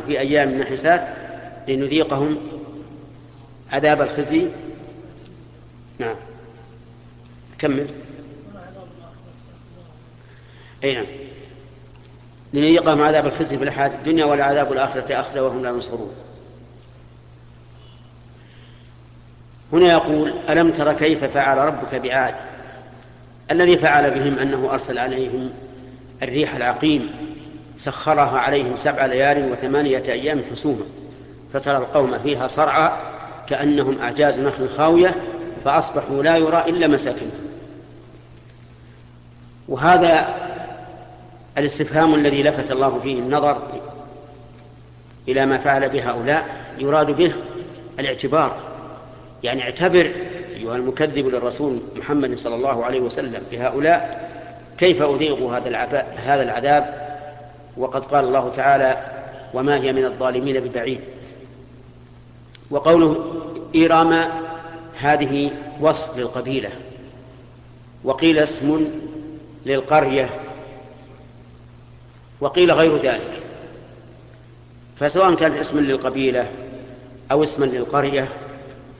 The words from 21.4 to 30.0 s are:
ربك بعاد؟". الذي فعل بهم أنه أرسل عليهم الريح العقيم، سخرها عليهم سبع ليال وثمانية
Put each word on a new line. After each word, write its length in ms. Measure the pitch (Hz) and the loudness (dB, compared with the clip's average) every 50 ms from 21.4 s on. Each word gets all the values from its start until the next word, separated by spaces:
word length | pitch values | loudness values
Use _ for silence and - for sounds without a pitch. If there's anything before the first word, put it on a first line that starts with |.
| 135 135 135 135 | 2 2 4 4
ربك 380 | 139 156 151 - 131 - - | 2 2 0 -4 -8 -6 -6
بعاد؟". 400 | 127 120 127 123 135 127 120 - - - - - - - - - - - - - - - - - - - - - - - - | -6 -4 -2 0 0 0 -2 -4 -8 -12 -14 -16 -18 -18 -18 -20 -20 -20 -20 -20 -20 -20 -20 -20 -20 -20 -20 -20 -20 -6 -2
الذي 260 | 151 170 180 175 175 160 | 2 4 6 6 6 6
فعل 340 | 156 156 143 147 143 143 | 6 4 6 6 4 4
بهم 280 | 131 135 135 143 135 127 | 2 2 0 0 0 0
أنه 340 | 131 139 139 131 131 135 - | 0 0 0 0 0 0 -2
أرسل 240 | 127 - - 127 120 | -2 -4 -4 -4 -4
عليهم 520 | 123 131 131 131 131 120 117 131 127 127 120 - - - - - - - - - - - - - 131 | -2 -2 -2 -4 -4 -4 -4 -6 -6 -6 -10 -12 -16 -18 -18 -18 -20 -20 -20 -20 -20 -20 -12 -10 -8
الريح 320 | 123 120 143 151 - - | -4 -2 -2 -2 -2 -2
العقيم، 540 | 131 120 120 123 - - 156 151 139 117 101 - - - - - - - - - - - - - - | -2 -2 -2 0 2 2 2 2 2 0 -4 -8 -10 -12 -12 -12 -14 -16 -18 -18 -18 -20 -20 -20 -10
سخرها 640 | - 143 139 - - 156 151 147 143 123 131 135 | -10 -10 -8 -4 0 0 4 4 4 2 2 0
عليهم 360 | 120 131 143 143 135 123 123 | 0 2 2 0 0 0 -4
سبع 300 | 120 - 151 143 139 139 | -2 0 0 0 2 0
ليال 460 | 131 127 127 135 143 143 143 139 131 | 0 2 2 4 4 4 2 2 -2
وثمانية 520 | 123 120 - 131 139 143 147 143 131 127 | -2 -4 -4 0 0 2 2 2 2 0